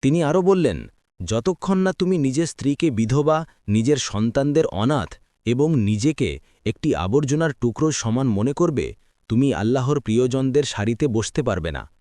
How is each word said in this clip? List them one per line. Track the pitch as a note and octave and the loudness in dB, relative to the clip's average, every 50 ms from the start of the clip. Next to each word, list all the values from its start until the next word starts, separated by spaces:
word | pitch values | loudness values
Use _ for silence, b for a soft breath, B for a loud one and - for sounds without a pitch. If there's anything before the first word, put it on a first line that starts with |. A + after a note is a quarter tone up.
তিনি | - C3+ D3 F3 E3 | 0 2 2 2 2
আরও | C#3+ D#3 F#3 | 2 2 2
বললেন, | F#3 F3+ G3 F#3 E3+ B2+ F2+ C2+ A1 - _ _ _ _ _ _ F2+ | 4 4 2 4 2 0 0 -2 -10 -14 _ _ _ _ _ _ -6
"যতক্ষণ | E2 G#2+ A2+ A#2 - F3 - - - G3 F#3+ | -2 -2 0 0 -2 -4 -2 -2 0 0 2
না | F#3 F#3+ F#3 | 2 0 0
তুমি | _ F#3+ F3 F#3+ F3 | _ -2 0 0 2
নিজের | C#3+ C3+ B2+ C#3+ E3+ | 0 0 0 0 -2
স্ত্রীকে | D3+ - - A#2 C3+ C#3+ - - E3 | -2 -4 -4 -2 -2 -2 0 0 0
বিধবা, | B2 G2+ A2+ G#2+ B2+ C#3+ D3 D3+ D#3 D#3 E3 b b b b - | 0 0 0 2 2 2 2 2 2 0 -2 b b b b 0
নিজের | G#2 A2 A2+ B2 D3 C#3 | 0 2 4 2 2 0
সন্তানদের | - - - G#2 G#2+ A#2 - C#3 C#3 C#3+ C#3+ D#3+ D#3+ | 0 -4 -2 0 0 0 0 0 0 2 2 2 2
অনাথ | - - F2+ G#2 B2 D3+ C3+ F2+ - - - _ _ _ _ _ | 0 0 -2 0 0 0 0 -2 -4 -10 -18 _ _ _ _ _
এবং | A2 A#2+ B2 C#3+ D#3 E3 | -2 0 0 2 2 2
নিজেকে | C3+ G#2+ G2+ G#2+ G#2 G#2 D3+ D#3 - C#3 F#2 C#2+ C#2+ _ _ _ _ _ | 2 2 2 0 0 0 -2 0 0 -2 -4 -4 -6 _ _ _ _ _
একটি | G#2+ A2+ _ - D#3 A2+ | -6 -6 _ -2 -2 -2
আবর্জনার | D2+ E2+ F#2+ G#2 C#3+ D3+ B2+ C#3 D3+ E3 D#3+ | 0 -2 0 0 0 2 2 0 0 0 -2
টুকরো | C#3+ _ - A#2+ A2 - D#3 D#3 | -4 _ -4 -4 -2 0 -2 -2
সমান | C#3+ - - A#2 A2 B2 C3+ C3 | 0 -2 -2 -2 -2 0 0 0
মনে | G#2+ G2 G#2+ C3 C#3+ | 0 0 0 -2 0
করবে, | - E3+ F3 D#3 A#2 E2 A#1 - _ _ _ _ _ _ _ | 0 0 0 0 -2 -4 -6 -8 _ _ _ _ _ _ _
তুমি | A2 A#2 C3+ C#3 A#2+ | 0 2 2 2 2
আল্লাহর | D2+ G2+ A2 B2+ C3+ B2+ B2+ D3 C#3+ | 0 0 0 0 0 0 0 -2 -2
প্রিয়জনদের | - - A2 A#2 B2+ B2+ A#2+ C3+ C3+ C3+ B2 C#3+ C#3+ | 0 0 2 2 2 2 0 0 0 2 2 2 0
সারিতে | - - - G2+ G#2+ A#2+ - D#3 C#3+ | 0 -2 -4 -2 -2 0 0 0 0
বসতে | A2 A2+ G#2+ - - - - | 0 0 -2 -2 -4 -4 -2
পারবে | A#2+ G2+ F2+ D#2+ E2+ | -2 -2 -2 -4 -4
না। | D2+ C2+ G#1+ - _ _ | -6 -6 -10 -14 _ _